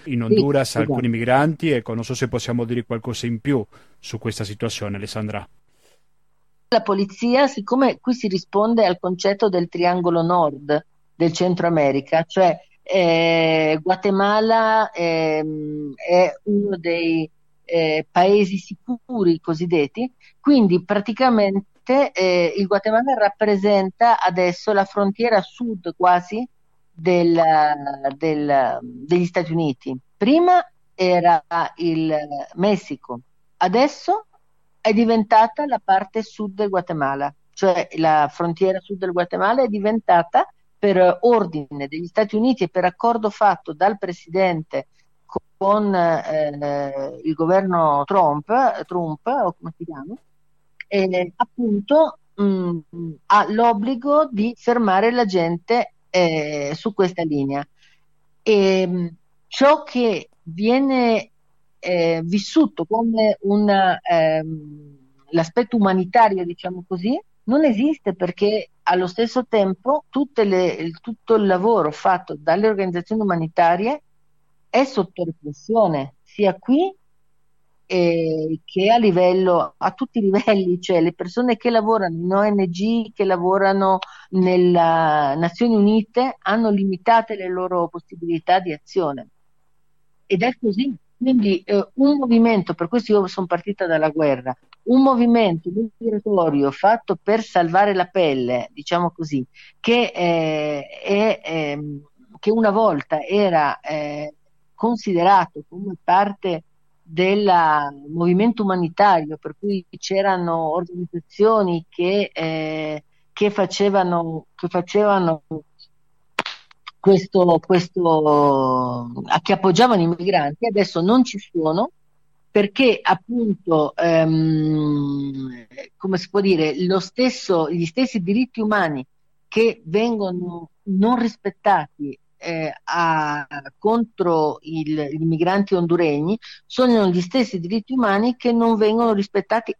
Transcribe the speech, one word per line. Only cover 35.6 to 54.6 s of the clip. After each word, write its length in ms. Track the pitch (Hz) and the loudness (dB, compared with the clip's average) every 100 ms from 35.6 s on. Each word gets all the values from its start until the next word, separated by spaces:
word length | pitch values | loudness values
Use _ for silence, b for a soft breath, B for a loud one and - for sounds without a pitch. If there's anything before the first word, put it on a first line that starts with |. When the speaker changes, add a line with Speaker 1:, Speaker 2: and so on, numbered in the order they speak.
| 294 | -4
Speaker 2:
la 160 | 233 | -4
parte 380 | - 190 202 220 | 0 0 0 -8
sud 300 | 214 - 208 | -10 -10 -10
del 160 | 190 208 | -4 -2
Guatemala, 640 | 185 175 160 135 139 143 - _ | -2 -4 -4 -4 -4 -6 -8 _
cioè 340 | - 190 175 - 160 | -2 0 0 -2 -2
la 340 | 160 156 147 | 2 2 2
frontiera 500 | - 170 165 190 185 | -2 -4 0 0 -2
sud 160 | - 190 | -6 -8
del 160 | 185 | -4
Guatemala 500 | 175 175 180 196 254 | -2 -2 -2 0 0
è 40 | 247 | 0
diventata, 800 | 208 208 220 - 175 170 277 381 _ _ - | -2 -2 -2 2 2 2 0 -2 _ _ -4
per 420 | 202 185 180 180 | 0 4 4 4
ordine 640 | 240 233 180 156 139 143 139 | 2 2 0 -6 -10 -10 -10
degli 200 | 156 175 | -10 -6
Stati 280 | - 208 214 | -2 -2 0
Uniti 280 | 247 247 | 0 0
e 40 | 175 | -2
per 160 | 185 | -2
accordo 460 | 180 - 233 233 214 | -2 -2 -2 0 -4
fatto 440 | - 208 175 - | 0 0 0 -6
dal 240 | 151 196 202 | -2 0 0
presidente 880 | 185 175 - 185 185 165 156 139 - _ _ _ - - _ - | -8 -12 -6 0 0 -2 -6 -8 -8 _ _ _ -12 -12 _ -4
con, 400 | 196 208 208 185 | 0 0 0 0
eh, 1300 | 170 160 - 156 147 143 147 143 139 139 139 123 | 0 0 -2 -4 -4 -4 -6 -4 -6 -8 -10 -8
il 100 | 156 | -6
governo 680 | 160 165 190 190 175 156 143 | -2 0 2 2 0 2 0
Trump, 800 | 143 196 160 147 170 240 262 147 156 | 0 2 2 0 -2 0 0 -2 -6
Trump, 400 | 180 160 151 233 | -6 -6 -6 -4
o 300 | 269 190 - | -2 -4 -6
come 160 | 170 - | -14 -16
si 80 | 170 | -16
chiama, 280 | 143 151 254 _ _ _ _ _ - - | -14 -16 -18 _ _ _ _ _ -20 -6
eh, 420 | 196 190 180 180 - | -2 0 -2 -4 -4
appunto, 800 | 240 - 233 202 202 302 311 - _ - | -6 -4 -2 -2 2 2 2 -2 _ -2
mm, 380 | 202 190 180 170 - 170 165 151 - | -2 0 -2 -6 -8 -12 -12 -8 2
ha 180 | 208 208 | 2 2
l'obbligo 800 | 214 233 208 233 247 277 294 294 | 2 2 2 -2 -4 0 0 0
di 240 | 208 226 | -2 -4
fermare 540 | 233 | -4